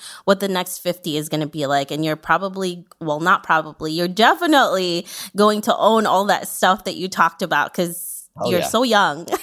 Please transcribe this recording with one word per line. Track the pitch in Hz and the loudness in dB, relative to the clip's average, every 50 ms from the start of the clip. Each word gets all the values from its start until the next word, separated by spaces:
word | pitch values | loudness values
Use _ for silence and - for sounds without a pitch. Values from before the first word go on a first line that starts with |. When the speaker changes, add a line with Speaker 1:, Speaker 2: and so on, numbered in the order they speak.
| - - - - - | -14 -18 -18 -4 0
Speaker 1:
what | - 196 190 | 0 2 2
the | 202 196 | 0 -2
next | 190 180 180 - - - | -2 -2 -4 -4 -8 -6
fifty | - 180 170 175 - 175 147 151 | -4 -4 -6 -4 -4 -4 -4 -4
is | 151 156 | -4 -4
gonna | - 156 156 | -4 -4 -4
be | 147 - 160 143 | -4 -4 -4 -2
like. | 135 143 143 139 - | 0 0 0 0 -2
And | 151 147 156 | -4 -2 -2
you're | 160 151 | -2 -2
probably, | 151 - - 165 170 190 196 185 190 190 185 175 175 165 _ _ - | -2 -2 0 0 0 0 -4 -6 -4 -4 -4 -6 -8 -12 _ _ -10
well, | 165 156 147 151 | -6 -4 -4 0
not | 160 180 196 - - | 2 2 2 2 2
probably, | - 170 160 156 156 147 - 151 156 156 | 2 0 0 0 -2 -8 -10 -8 -6 -4
you're | 165 175 175 | -2 -2 -2
definitely | 180 175 220 262 359 320 349 330 311 277 247 190 165 190 185 180 170 175 180 - - - - - - | 0 4 4 4 4 4 2 2 4 4 4 4 2 0 0 -2 -2 -4 -4 -8 -12 -14 -14 -6 0
going | 190 208 208 214 208 214 | 2 4 4 4 2 0
to | - - | 0 0
own | - - 202 226 220 214 | 2 4 4 4 4 4
all | - 151 185 202 | 4 2 2 2
that | 208 185 - - - | 2 0 0 -2 -6
stuff | - - - 185 190 - - | -4 0 2 2 2 2 -2
that | 202 175 | -6 -8
you | - 175 185 | -6 -6 -4
talked | - - 175 165 - - 190 | 0 2 2 2 0 -2 -4
about | 165 160 147 143 - - | 0 0 0 0 0 -2
'cause | - 180 170 170 - - - - - - - _ - | -2 -4 -4 -4 -8 -12 -12 -12 -14 -16 -18 _ -6
Speaker 2:
Oh, | - - | -2 0
Speaker 1:
you're | 185 175 | 0 0
Speaker 2:
yeah. | 143 | 0
Speaker 1:
so | 139 - 220 262 | 0 0 0 2
young. | 247 220 208 196 165 143 151 170 - - | 4 4 4 4 2 0 -4 -6 -6 -6
<laughs> | - | -8